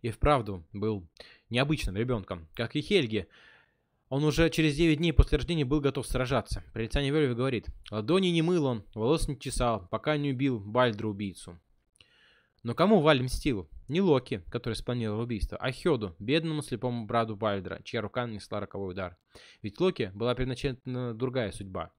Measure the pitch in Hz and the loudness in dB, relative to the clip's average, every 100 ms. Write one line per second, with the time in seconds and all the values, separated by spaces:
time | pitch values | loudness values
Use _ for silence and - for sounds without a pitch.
0 | 117 107 143 147 104 95 85 101 107 107 | -6 0 4 4 2 -8 -10 -4 -2 -2
1 | 85 _ - - _ 120 143 156 - 92 | -6 _ -20 -20 _ -2 0 0 -2 -2
2 | 120 123 92 90 80 - 113 151 - 202 | -2 -2 -4 -10 -10 -8 -4 -4 0 2
3 | 127 107 92 - - - _ _ _ _ | 2 -2 -4 -14 -20 -20 _ _ _ _
4 | _ 135 151 139 165 165 156 139 170 147 | _ 0 2 4 4 4 2 4 4 4
5 | 170 156 135 147 - 170 135 151 139 135 | 2 4 4 4 0 0 2 2 2 -2
6 | - 127 127 131 - - - - 113 147 | -2 -2 2 0 0 -8 -8 -6 -4 -2
7 | 139 151 143 117 131 120 - - - 107 | 0 2 2 2 0 -2 -6 -14 -8 -6
8 | 110 180 190 170 160 180 139 117 - - | 2 2 4 2 4 2 2 -2 -6 -2
9 | 110 160 - 135 - - 123 110 87 107 | 0 2 0 -4 -6 0 0 0 -4 -6
10 | - 151 147 127 139 120 101 117 127 104 | -2 0 0 0 0 0 -2 2 4 2
11 | 107 101 101 90 - 87 _ _ _ _ | -4 -4 -6 -8 -16 -20 _ _ _ _
12 | _ _ _ _ _ _ 117 117 180 214 | _ _ _ _ _ _ -8 0 6 6
13 | 151 143 127 - - 110 85 - - 156 | 8 6 2 -2 -2 -2 -6 -16 -4 0
14 | 196 139 127 113 - 120 - 107 - 123 | 4 4 2 -8 -6 -6 -4 -6 -4 -4
15 | 113 104 120 113 - - 131 131 180 135 | -2 -2 -4 -4 -4 -4 -6 -2 0 0
16 | 104 85 104 151 160 151 - 120 127 120 | -2 -6 0 0 0 -4 -4 -4 -4 -4
17 | 107 117 113 104 107 101 90 87 - 120 | -2 0 0 -2 -2 -2 -4 -10 -6 -6
18 | 107 - 120 107 - 104 101 98 98 92 | -4 -4 -6 -8 -8 -8 -6 -8 -8 -6
19 | 92 85 _ - - - 107 - 185 180 | -8 -10 _ -20 -20 -12 -12 -2 -2 0
20 | 104 98 117 123 127 123 143 123 - 127 | -4 -2 -2 0 -2 0 -2 -4 -6 -4
21 | 123 110 127 127 107 - 98 92 82 | -4 -2 0 2 0 -2 -8 -6 -6